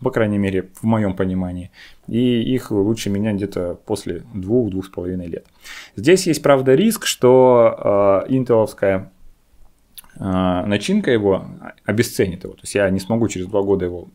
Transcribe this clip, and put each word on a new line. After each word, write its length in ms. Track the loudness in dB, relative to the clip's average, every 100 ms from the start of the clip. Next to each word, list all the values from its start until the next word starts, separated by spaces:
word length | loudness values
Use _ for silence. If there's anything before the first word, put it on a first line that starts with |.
по 100 | -4
крайней 280 | 0 0 0
мере, 300 | 0 -2 -6
в 80 | -6
моём 320 | -2 0 0
понимании. 560 | -2 -4 -2 -6 -8 -12 -18 -20 -20 -6
И 340 | -2 0 0 0
их 180 | -4 -2
лучше 360 | -2 0 -2 -4
менять 280 | -2 -2 -2
где-то 420 | -4 -6 -6 -8 -6
после 380 | -8 -6 -10 -10
двух, 360 | -10 -2 0 0
двух 160 | -4 -8
с 20 |
половиной 400 | -8 -6 -6 -8
лет. 180 | -12 -14 _ -20 -20 -18
Здесь 320 | -4 2 2 2
есть, 160 | 0
правда, 320 | 2 4 4
риск, 320 | 4 4 0 -6
что, 680 | 0 4 6 6 6 4 2
а, 460 | 0 2 4 2 2
интеловская, 840 | -2 2 2 2 0 0 0 -4 _ -20 _ _ _ -20 _ _ -20 -20 -10
а, 480 | -4 0 0 0 0
начинка 460 | -2 0 0 2
его 340 | 2 2 0 -2 -16 -20 -12
обесценит 580 | -4 -2 -2 0 -2 -2
его. 120 | -12
То 80 | -16
есть 120 | -6
я 160 | 0 0
не 80 | 0
смогу 300 | -2 -2 -2
через 180 | -4 -4
два 160 | -2
года 220 | 0 0
его 240 | 0 -6 -14